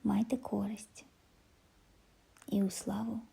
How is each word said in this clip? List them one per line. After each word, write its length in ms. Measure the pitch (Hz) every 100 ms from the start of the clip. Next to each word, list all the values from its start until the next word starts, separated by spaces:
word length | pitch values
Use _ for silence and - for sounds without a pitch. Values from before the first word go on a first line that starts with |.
Майте 320 | 214 202 220 254
користь 680 | - 208 202 214 - - - _ _ _ _ _ _ _ _ - _ _ _ - -
і 140 | 202
у 80 | 196
славу 500 | - - 202 226 226 226